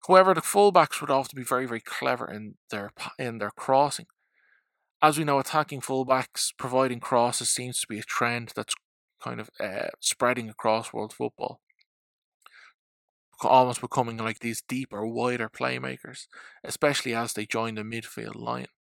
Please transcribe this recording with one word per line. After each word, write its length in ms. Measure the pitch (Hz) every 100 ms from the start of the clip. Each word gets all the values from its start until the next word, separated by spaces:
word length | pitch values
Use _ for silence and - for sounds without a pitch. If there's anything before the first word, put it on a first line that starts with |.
| -
However, 260 | 185 190
the 80 | 165
fullbacks 600 | - 202 208 180 156 -
would 80 | 147
often 280 | 135 127 135
be 60 |
very, 220 | 123 127 127
very 160 | 113
clever 480 | - - 131 123 -
in 260 | 107 107 - _
their 220 | 107 101 -
pa-, 180 | - -
in 220 | 127 117
their 120 | 104
crossing. 540 | - - 135 143 - - _ _ _ _ _ _ _ _ _
As 160 | 156 151
we 60 |
know, 160 | 151 139
attacking 420 | 135 156 151 139
fullbacks 720 | - 131 127 131 123 - - -
providing 420 | 131 127 131 120
crosses 500 | - 123 120 - 117
seems 300 | - 127 120
to 60 | -
be 120 | 107
a 40 |
trend 500 | - - 120 120 117 -
that's 200 | 110 - _ _ _ _
kind 160 | 120 120
of, 100 | 110 -
uh, 280 | 101 95 - -
spreading 500 | - - 123 123 113
across 440 | - 117 110 117
world 200 | 113 107
football. 460 | - 123 - - - _ _ _ _ _ _ _ _ _ - - _ _ _ _ _ _ -
Co-, 80 | -
almost 320 | 131 127 120
becoming, 360 | - - 117 113
like, 220 | 113 110
these 220 | 117 110
deeper, 440 | - 127 131 104 110
wider 440 | 117 123 247 110
playmakers, 800 | - 127 127 131 127 127 127 - - - -
especially 520 | - - 147 143 127 117
as 180 | 117
they 120 | - 110
join 300 | 113 113 110
the 60 |
midfield 540 | 107 117 113 - 110 110
line. 320 | 113 123 131 _